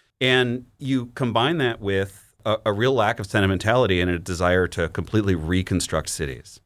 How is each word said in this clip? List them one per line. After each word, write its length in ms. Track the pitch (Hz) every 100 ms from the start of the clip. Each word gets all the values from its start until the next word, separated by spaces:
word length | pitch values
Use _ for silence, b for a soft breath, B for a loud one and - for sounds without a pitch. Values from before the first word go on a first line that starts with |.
| _ -
And 460 | 131 127 123 123 - -
you 340 | 131 131 120 -
combine 420 | 123 120 135 170
that 200 | 127 -
with 540 | 98 95 95 - _ _ 110
a, 120 | 107 113
a 80 |
real 200 | 101 127
lack 260 | 131 104 117
of 80 | 98
sentimentality 720 | 107 98 92 107 123 107 90
and 100 | 90
a 80 | 87
desire 480 | 95 87 90 92 87
to 200 | - 80
completely 460 | - 80 110 98 87
reconstruct 720 | 78 92 92 90 - 80 76
cities. 500 | - 73 60 - -